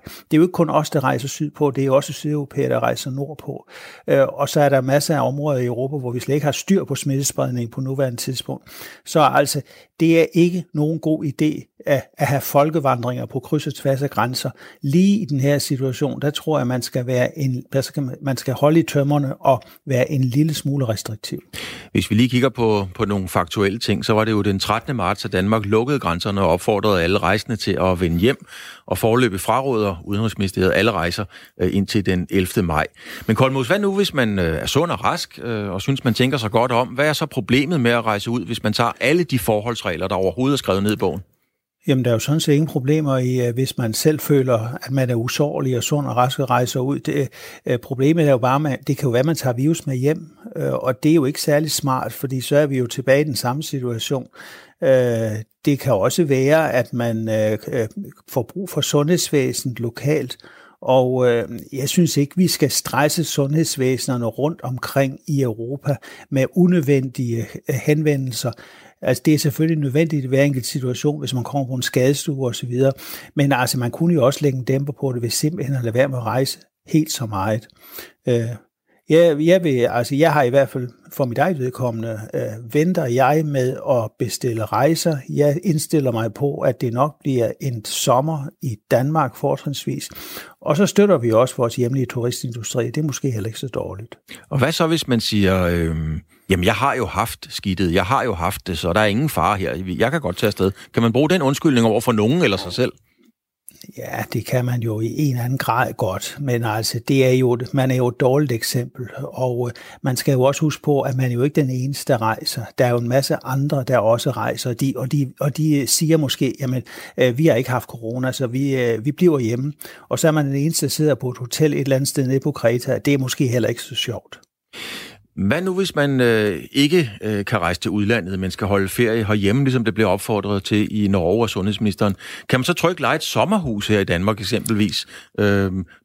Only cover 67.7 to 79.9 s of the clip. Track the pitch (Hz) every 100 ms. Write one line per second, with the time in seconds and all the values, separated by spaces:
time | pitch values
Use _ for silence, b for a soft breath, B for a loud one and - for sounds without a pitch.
67.7 | 135 - 151 156 143 131 113 123 - B
68.7 | B B B - 127 - 151 147 - 160
69.7 | 160 143 139 165 151 131 135 143 131 110
70.7 | 143 123 123 147 147 135 127 117 143 127
71.7 | 127 - 131 127 139 - 135 127 110 123
72.7 | 123 135 131 B B B - 143 131 123
73.7 | 135 120 - 170 165 120 139 147 131 120
74.7 | 135 143 - 135 123 113 - 151 175 123
75.7 | 135 117 113 139 127 113 120 135 - _
76.7 | _ - 156 156 - 113 101 101 110 -
77.7 | B B B B B - 117 113 117 _
78.7 | _ _ _ - 156 170 147 160 185 170
79.7 | 127 120